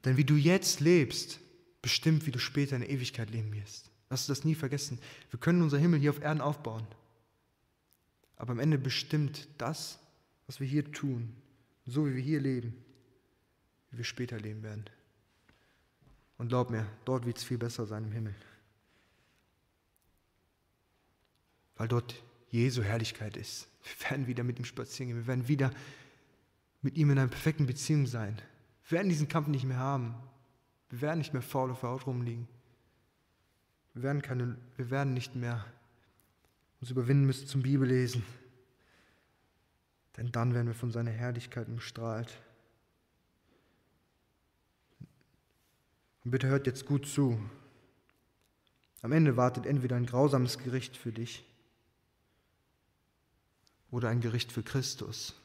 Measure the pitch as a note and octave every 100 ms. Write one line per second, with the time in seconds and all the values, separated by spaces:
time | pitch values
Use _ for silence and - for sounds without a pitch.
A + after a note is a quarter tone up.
0 | C3 C3 C#3 D3 D3+ F#3+ F#3 - D3+ F3+
1 | B2+ - - - - - _ _ A#2+ -
2 | D#3+ D#3 D#3 B2 - C#3+ C#3 C3 A#2 C#3
3 | B2 - G#2+ A2+ G#2+ G#2 G2+ - - _
4 | _ B2+ - C3+ D#3 D3+ C3 C#3+ - A#2+
5 | - - - B2+ - F3 D#3+ C#3 E3+ D#3
6 | D3 C#3+ D3 D3+ C3+ D3 A#2 A2 G#2+ -
7 | _ _ _ _ _ _ _ _ _ _
8 | _ _ _ _ B2 A#2+ D3+ D3 B2+ -
9 | - D3+ C#3+ - - - A#2+ D#3 - -
10 | _ _ _ _ - - C3+ D3 D3 -
11 | C#3+ B2 A#2 A#2 _ _ _ _ - C3
12 | D3 B2+ C3 D3+ C3+ B2+ A2+ - - -
13 | _ _ _ _ _ _ _ _ _ A#2+
14 | A2+ - B2 A2+ G#2+ G#2+ A2 G#2+ G#2 _
15 | _ _ _ _ _ _ _ _ _ _
16 | _ _ _ - A#2+ B2 B2 A2 G#2 -
17 | - C3 A#2+ A2+ - B2 A#2 A#2 G#2+ G#2+
18 | A2 A2+ A2 G2+ - - _ _ _ _
19 | _ _ _ _ _ _ _ _ _ _
20 | _ _ _ _ _ _ _ _ _ _
21 | _ _ _ _ _ _ _ - A2+ A#2+
22 | A#2+ - - _ _ A#2 B2+ B2 G#2 A2+
23 | A2 - G#2+ - - - - _ - -
24 | - C3+ B2+ B2+ A#2+ B2 B2 - A#2+ -
25 | B2 A#2 A#2 B2+ B2 C#3+ C3+ - - -
26 | - _ _ _ _ _ _ _ C#3 C#3
27 | D3 C3+ B2+ - D#3+ D#3 C3 - - D3+
28 | B2+ A#2 G#2 G#2+ - _ _ _ - E3
29 | G3 D#3 D3+ E3 D3+ C#3 C3 B2+ C3+ C#3
30 | A#2 A#2 - _ _ _ _ _ _ A#2+
31 | D3 E3 C3+ C3 B2 C#3 C3 B2 A#2+ C3
32 | C3+ B2 A#2+ A#2 A#2 - _ _ _ _
33 | _ _ _ _ _ _ _ _ _ B2
34 | C3 C#3+ C#3 B2+ B2 A#2 - - B2 C3+
35 | C#3 B2+ A#2 B2 A#2+ A#2 G2+ - _ _
36 | _ _ _ _ _ _ _ _ B2 B2+
37 | A#2+ C#3 C3+ C3 - C3+ C3 C#3 B2+ B2+
38 | B2 A#2+ G2+ - - - _ _ _ _
39 | _ _ _ _ _ _ _ _ _ _
40 | _ - A#2+ A#2+ A#2+ A#2+ A#2 A2+ B2 A#2
41 | A#2 A2+ B2 A#2+ - - A2+ A#2 - -
42 | A2+ A2 A#2+ - - _ _ _ _ _
43 | _ _ _ _ _ _ _ _ _ _
44 | _ _ _ _ _ _ _ _ _ _
45 | - _ _ _ _ _ _ _ _ _
46 | _ _ A#2+ B2+ C3 C#3 C3+ B2+ - C#3+
47 | - - C3+ A2+ G#2 - - - _ _
48 | _ _ _ _ _ _ _ _ _ -
49 | A2+ D#3 D3+ A#2+ B2+ B2 - C#3+ B2 B2
50 | A#2+ B2 C#3+ C3 B2 - C3 C3 - -
51 | A#2 A2 A#2 - - _ _ _ _ _
52 | _ _ _ _ _ _ _ _ _ _
53 | _ _ _ _ _ _ _ _ _ A#2+
54 | A#2 A#2+ A#2 A#2 - - - C#3 B2+ -
55 | G2 A2+ - -